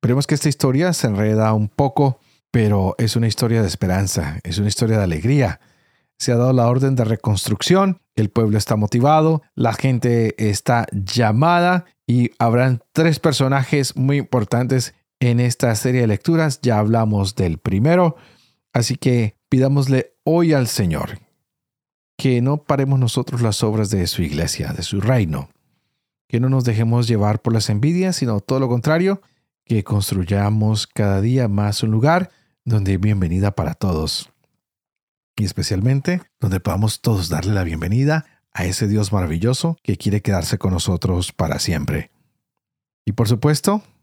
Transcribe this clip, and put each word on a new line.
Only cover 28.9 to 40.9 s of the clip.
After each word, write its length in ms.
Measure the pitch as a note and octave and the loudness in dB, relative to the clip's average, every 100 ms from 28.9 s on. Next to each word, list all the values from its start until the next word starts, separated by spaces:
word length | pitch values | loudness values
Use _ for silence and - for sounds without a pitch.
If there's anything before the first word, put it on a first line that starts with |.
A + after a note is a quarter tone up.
| D#3 F#3 G3 _ _ _ _ | 0 0 -2 _ _ _ _
que 200 | _ A2+ | _ -2
construyamos 1040 | G2 G#2 G2 F#2+ F2+ G2+ G2+ G#2+ G#2+ G#2+ - | 0 -2 0 -2 0 0 0 2 0 0 -4
cada 320 | - G#2 G2 | -2 0 0
día 260 | G#2+ B2+ A#2+ | 0 0 0
más 380 | G2+ G#2 G#2 | 0 -2 -2
un 80 | A2 | 0
lugar 380 | A2 C#3 E3+ F3+ _ _ _ | 2 2 2 -2 _ _ _
donde 280 | - A2 G2 | -2 -2 0
hay 40 | F#2+ | 0
bienvenida 560 | G#2 G2+ F2+ F2+ G2+ | 0 0 0 0 0
para 220 | - - | 0 -4
todos. 560 | - G2 E2 D#2 - - _ _ _ _ _ _ _ _ _ _ - | -4 -4 -2 -4 -6 -10 _ _ _ _ _ _ _ _ _ _ -6
Y 80 | |
especialmente 800 | G#2 - - G2+ A2 C3+ C3+ F3+ - _ | -4 -4 -4 0 0 0 0 -4 -6 _
donde 200 | G2 F#2 | -4 -2
podamos 400 | F#2 F2 G#2+ - | -2 0 0 0
todos 280 | - G#2 E2 | 0 0 -2
darle 260 | D#2+ F2+ | -4 -2
la 100 | G2+ | -2
bienvenida 600 | F2 D#2 F2+ G#2+ C#3 D#3 - _ _ | -2 -4 -2 0 0 0 -4 _ _
a 120 | - | -6
ese 240 | F2+ F#2+ G#2+ | -6 -2 -2
Dios 240 | G#2+ G2 | 0 0
maravilloso 640 | G2+ F2 E2 G#2+ C3 E3 E3 | -2 -2 -2 -2 -2 -4 -6
que 140 | - F#2+ | -4 -4
quiere 240 | - G2+ | -2 -2
quedarse 380 | G#2 G2 E2 G2+ | 0 -2 -2 -2
con 140 | F#2+ | -2
nosotros 600 | F#2 - | -2 -2